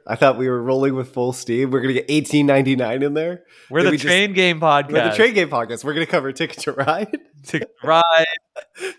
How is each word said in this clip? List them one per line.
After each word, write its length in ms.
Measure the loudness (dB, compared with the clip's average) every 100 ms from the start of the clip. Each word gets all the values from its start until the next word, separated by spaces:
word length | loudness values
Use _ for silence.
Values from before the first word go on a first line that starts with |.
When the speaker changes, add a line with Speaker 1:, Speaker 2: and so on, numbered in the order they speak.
| -8
Speaker 1:
I 80 | 2
thought 220 | 2 2
we 120 | 0
were 120 | -2
rolling 340 | 0 0 0 -2
with 180 | -6
full 180 | -4 -4
steam. 400 | -4 -4 -2 0
We're 100 | 0
gonna 120 | 0
get 120 | -2 0
eighteen 360 | -2 0 2 4
ninety-nine 580 | 4 4 0 0 -2
in 100 | -2
there. 300 | -2 -4 -8 _ -20 -6
Speaker 2:
We're 100 | 0
Speaker 1:
Then 60 | 2
Speaker 2:
the 60 |
Speaker 1:
we 60 | 0
just 100 | 0
Speaker 2:
train 260 | 2 0
game 260 | 0 0 2
Speaker 1:
We're 240 | 2 2
the 100 | 2
Speaker 2:
podcast. 220 | 0 0 2
Speaker 1:
train 180 | 2
game 160 | 2 0
podcast. 340 | -2 -4 -8
We're 100 | -6
gonna 120 | -4 -2
cover 260 | -2 -2
Ticket 280 | -6 -6 -6
to 120 | -8
Ride. 440 | -4 -2 -2 -2 -8 _
<laughs> 140 | _
Speaker 2:
Ticket 260 | -8 -6 -6 _
to 60 | 2
Ride. 380 | 4 6 4 2 -4 _ -20 -20 -12 -12